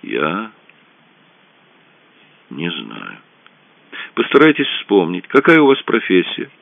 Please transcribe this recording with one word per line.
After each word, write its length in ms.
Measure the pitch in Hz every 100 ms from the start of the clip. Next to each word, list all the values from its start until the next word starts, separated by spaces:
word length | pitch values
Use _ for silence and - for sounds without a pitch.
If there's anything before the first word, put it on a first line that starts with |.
«Я 500 | - 57 76 92 110 _ _ _ _ _ _ _ _ _ _ _ _ _ _ _ _ _ _ _ _
не 200 | 65 85
знаю». 480 | 85 55 55 50 50 _ _ _ _ _ _ _ - -
«Постарайтесь 520 | - 120 139 156 147 139 -
вспомнить, 480 | - 101 85 87 -
какая 320 | 139 139 160
у 60 | 143
вас 140 | 135
профессия?» 680 | - 113 - 92 - - 120 _